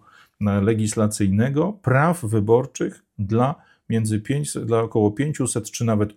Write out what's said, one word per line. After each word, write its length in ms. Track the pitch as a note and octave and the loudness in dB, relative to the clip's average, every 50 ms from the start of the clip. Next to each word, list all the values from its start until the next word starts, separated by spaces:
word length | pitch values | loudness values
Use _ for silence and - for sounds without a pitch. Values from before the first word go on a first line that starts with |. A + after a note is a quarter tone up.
| _ _ - - - _ _ - | _ _ -20 -20 -20 _ _ -4
e, 200 | G#2 G#2 G2 G2+ | -2 0 2 2
legislacyjnego 1120 | G2 A2+ A2+ G#2+ G#2+ G#2 - A2+ G#2+ G#2+ - - G#2 F#2+ F#2+ G#2 A#2+ C#3 C#3 D3 E3+ G3+ G#3+ | 2 2 2 2 0 -2 0 0 0 0 0 0 0 2 2 2 2 2 0 0 -2 -2 -4
praw 520 | - - B2 B2+ C3+ D3+ F3 E3+ - - | -4 0 2 2 2 2 2 0 -2 -4
wyborczych 800 | G#2 A2+ G#2+ G2+ A2 A#2 B2+ C#3 - - - - - - - _ _ _ - | -2 -2 0 2 4 4 2 2 0 -6 -6 -6 -6 -8 -10 _ _ _ -6
dla 360 | G2+ F#2+ A2 A#2 B2 C#3 E3 - _ _ _ _ _ - | -4 0 0 2 2 0 -2 -6 _ _ _ _ _ -4
między 300 | A#2 A2+ A2 G#2+ A2 G#2+ | -2 -2 0 0 -2 -2
pięćset, 460 | G#2+ - C#3 D3 D3+ - - B2 A#2+ | -2 -2 -4 -4 -4 -6 -6 -6 -2
dla 160 | A2+ A#2 A2+ | 0 0 0
około 300 | A#2 A2+ - A2+ G#2+ G2+ | 0 0 2 2 2 2
pięciuset 600 | G#2 - C#3+ D#3 D3 - B2+ A2 - A#2 G#2+ - | 2 0 -2 -2 -2 -4 -4 -4 -4 -4 -6 -6
czy 140 | - - A#2+ | -6 -4 0
nawet 280 | A2+ A2 G#2 G#2 G#2 - | 0 2 2 0 -2 -2